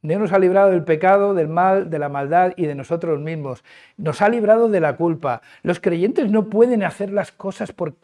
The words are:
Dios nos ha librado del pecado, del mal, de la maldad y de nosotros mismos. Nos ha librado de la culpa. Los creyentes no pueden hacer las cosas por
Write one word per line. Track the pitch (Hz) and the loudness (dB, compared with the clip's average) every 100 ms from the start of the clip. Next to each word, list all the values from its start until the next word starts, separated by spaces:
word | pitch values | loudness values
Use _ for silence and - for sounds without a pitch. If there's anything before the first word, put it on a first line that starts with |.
Dios | 151 190 | -2 -2
nos | 208 | 2
ha | 196 | 2
librado | 185 190 196 | 4 4 4
del | 180 | 4
pecado, | 156 156 185 196 202 | 0 2 4 4 4
del | 190 151 | 0 0
mal, | 165 190 190 180 | 0 2 0 -2
de | 160 | -6
la | 143 | -6
maldad | 143 139 170 185 | -6 0 2 2
y | 180 | 0
de | 156 | -6
nosotros | 139 131 170 170 147 | -6 -6 -6 -4 -4
mismos. | 151 160 139 123 _ - _ - | -4 -8 -10 -12 _ -20 _ -8
Nos | 156 - | -8 0
ha | 208 | 0
librado | 240 214 226 233 | 2 2 4 4
de | 196 | 2
la | 156 | 0
culpa. | 139 165 160 139 117 _ - | 0 -4 -2 -6 -6 _ -8
Los | - 175 | -6 -2
creyentes | 190 170 190 - 233 | -2 -2 -2 0 0
no | 214 208 | 0 0
pueden | 202 240 233 | 2 2 2
hacer | 180 - 196 | -2 -6 -6
las | 202 - | -4 -6
cosas | _ 196 - 208 | _ -12 -10 -12
por | - 165 - | -8 -10 -10